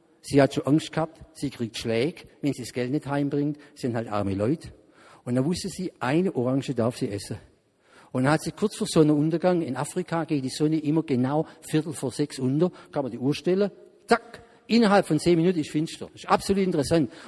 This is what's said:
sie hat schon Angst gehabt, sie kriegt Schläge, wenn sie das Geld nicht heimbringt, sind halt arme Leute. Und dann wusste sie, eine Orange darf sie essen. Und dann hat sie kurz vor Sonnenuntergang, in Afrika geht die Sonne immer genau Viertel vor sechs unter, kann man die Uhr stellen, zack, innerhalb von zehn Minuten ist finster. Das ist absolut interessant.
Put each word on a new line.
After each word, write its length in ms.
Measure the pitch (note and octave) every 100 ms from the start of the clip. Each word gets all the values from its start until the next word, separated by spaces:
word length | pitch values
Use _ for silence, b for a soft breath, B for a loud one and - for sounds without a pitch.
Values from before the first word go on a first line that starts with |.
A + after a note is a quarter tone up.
| _ _
sie 200 | - C#3
hat 140 | C3+ -
schon 100 | -
Angst 260 | D#3 -
gehabt, 300 | - D#3 - - -
sie 140 | C#3
kriegt 260 | - A#2 -
Schläge, 460 | A#2 A2+ C#3+ - - b
wenn 120 | C#3+
sie 100 | C3
das 100 | A2+
Geld 160 | C3 B2
nicht 160 | D3 C3+
heimbringt, 540 | C#3+ C#3+ C#3+ D3 D3 B -
sind 200 | B2+ A#2
halt 120 | A2+
arme 260 | G#2 G2
Leute. 360 | F#2+ G#2+ E3 - - _ b b b
Und 120 | - B2
dann 100 | C3+
wusste 240 | F3+ G3
sie, 240 | - F#3 -
eine 360 | B2 D#3 F#3 -
Orange 380 | B2 C3+ C3
darf 240 | B2 A#2 -
sie 120 | A#2+
essen. 280 | G#2 - - - _ _ _ b b b
Und 120 | B2+
dann 100 | C3+
hat 80 | D#3
sie 120 | F3
kurz 220 | - G#3 -
vor 120 | G3+
Sonnenuntergang, 760 | E3+ D3+ D3+ D#3+ E3 F#3 F3+
in 160 | C3 C3
Afrika 460 | D3 F#3 F3 E3
geht 200 | D3+ D3
die 60 | C3
Sonne 300 | - D#3 D#3
immer 240 | D3 D#3+
genau 420 | D#3 B2 B2+ D3 D#3 B
Viertel 320 | - D#3 D#3+
vor 160 | C3+ C3
sechs 300 | - C#3+ -
unter, 320 | C3 C#3+ F3+ B B
kann 120 | -
man 80 | C3
die 80 | A#2
Uhr 160 | B2 -
stellen, 340 | F3+ F#3 G3+ - - _ -
zack, 340 | A#3 - - b b -
innerhalb 400 | A#3 G#3+ G3+ -
von 140 | D3+
zehn 160 | E3+ E3+
Minuten 240 | E3+ E3+
ist 120 | C#3
finster. 360 | D3+ D#3+ - F#2+
Das 100 | -
ist 60 | F3
absolut 340 | G3 - G3
interessant. 480 | F#3 E3+ C3 E3 A#2+ B